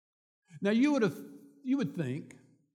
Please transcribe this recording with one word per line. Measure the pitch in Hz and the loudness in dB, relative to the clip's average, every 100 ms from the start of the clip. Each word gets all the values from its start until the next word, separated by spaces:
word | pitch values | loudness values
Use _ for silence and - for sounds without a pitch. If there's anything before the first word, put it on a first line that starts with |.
| _ _ _ _ _ 156 | _ _ _ _ _ -6
Now, | 190 | 0
you | 226 285 | 4 4
would | 277 | 4
have, | 202 - - - - _ | 2 -2 -12 -18 -20 _
you | 254 277 | -2 -2
would | 202 180 | -2 -4
think | 131 123 - - - _ _ | -6 -6 -10 -20 -20 _ _